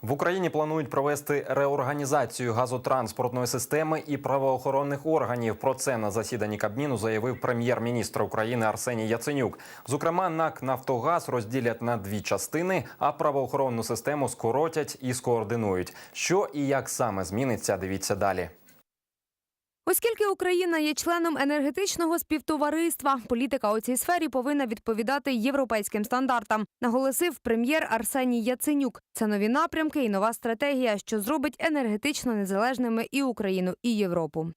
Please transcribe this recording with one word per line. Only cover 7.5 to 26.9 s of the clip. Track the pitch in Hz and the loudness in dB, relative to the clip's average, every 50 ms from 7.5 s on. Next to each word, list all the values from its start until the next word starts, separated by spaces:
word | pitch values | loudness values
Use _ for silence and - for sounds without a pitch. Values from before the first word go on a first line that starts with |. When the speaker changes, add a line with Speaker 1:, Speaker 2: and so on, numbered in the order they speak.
| 123 117 117 123 120 110 113 117 123 120 104 - - 104 | 0 2 2 2 2 2 2 0 0 0 -2 -2 0 -2
Speaker 1:
України | 104 95 - 110 107 113 123 120 110 | 0 0 0 0 0 0 2 2 2
Арсеній | 107 101 101 - 127 120 113 110 107 | 2 0 0 -2 -2 -2 -2 0 0
Яценюк. | 117 113 - 151 147 143 123 101 - - - - - - - | 0 0 0 -2 0 0 0 0 -2 -6 -16 -18 -18 -16 -4
Зокрема, | - 135 147 - 170 170 180 190 180 | -4 -2 0 0 2 2 2 0 0
нак | 160 160 160 156 - - | 2 0 0 0 -2 -4
«Нафтогаз» | 131 131 131 123 - - 135 120 117 151 170 170 - - | -2 -2 -2 -2 0 -2 -2 0 2 2 2 2 0 0
розділять | 131 123 107 104 123 135 117 117 113 - | -2 -2 -2 0 -2 0 0 0 0 0
на | 120 117 120 | -2 -2 -2
дві | 110 95 95 104 104 | -2 -2 -4 -4 -4
частини, | - - - - - - - 151 175 185 190 170 - - - - | 0 0 -2 -2 -2 -2 -2 -2 0 0 0 -2 -2 -6 -6 -2
а | - 143 | 0 0
правоохоронну | 151 - 160 151 139 139 131 123 - 139 139 131 120 117 | 0 2 0 2 2 2 0 0 0 0 0 2 0 -2
систему | 113 - 120 113 - 139 147 147 135 117 | -2 -2 -4 -2 -2 -2 0 0 0 -2
скоротять | - - - 113 117 139 160 165 160 156 147 - - - | -2 -2 -2 0 2 2 0 0 0 -2 -4 -4 -8 -8
і | - 127 120 | -4 -4 -4
скоординують. | - - 127 120 117 107 101 117 117 113 101 95 90 87 - - - - - | -2 0 0 0 0 0 -2 -2 0 0 2 2 0 -2 -4 -8 -18 -20 -16
Що | - - - - 170 196 202 - - | -8 -6 0 2 2 2 2 0 -2
і | 147 143 | -2 0
як | 135 139 131 127 - | 0 0 0 0 -4
саме | - - 131 113 98 95 92 | -2 -2 0 0 0 -2 -2
зміниться, | 87 95 113 139 131 113 98 - - 104 | -2 0 0 0 0 0 -2 0 0 0
дивіться | 90 95 92 98 92 - - 107 | 0 0 -4 -4 -4 0 -2 0
далі. | 95 101 98 92 92 87 87 - _ _ - - _ _ _ _ _ _ _ _ _ _ _ _ _ _ _ _ _ _ _ _ _ _ 311 | 2 2 2 2 0 -2 -6 -8 _ _ -20 -20 _ _ _ _ _ _ _ _ _ _ _ _ _ _ _ _ _ _ _ _ _ _ 0
Speaker 2:
Оскільки | 370 - - 466 440 - 415 | 0 2 2 0 0 2 0
Україна | 403 381 - 370 359 359 349 370 349 330 320 | 0 0 0 0 0 2 2 0 0 0 0
є | 302 302 302 | 0 0 -2
членом | - - 330 339 349 330 339 311 254 | -2 0 0 0 2 2 0 0 0
енергетичного | 277 277 294 302 269 294 262 - 403 381 - - 339 320 339 330 | 0 2 2 2 0 0 0 0 -2 -2 0 0 0 0 0 -2
співтовариства, | - _ 311 302 - - 311 285 294 294 294 320 330 339 - - - 285 277 254 214 - | -2 _ -4 -4 0 -2 0 2 2 2 2 2 0 0 -2 0 0 0 0 0 0 -2
політика | 247 233 262 240 277 254 - 208 | 0 0 2 0 0 0 2 2
у | 214 220 | 0 0
цій | - 240 254 | 0 0 -2
сфері | 254 - - 349 349 320 294 | -2 0 0 0 2 0 0
повинна | - 262 240 277 294 285 269 | 0 0 0 0 0 0 0
відповідати | 220 226 - _ - 226 208 226 214 269 285 - 285 | -2 -4 -6 _ -4 -2 -2 0 0 -2 -2 0 -2
європейським | 254 233 208 269 277 277 269 214 233 214 202 - - 214 208 | 0 2 0 2 2 2 0 2 0 -2 -2 -2 -4 -4 -2
стандартам, | 220 247 254 269 254 254 233 214 - 220 214 208 - _ _ | 0 0 0 2 2 0 0 0 0 0 0 0 -4 _ _
наголосив | - 240 | -2 0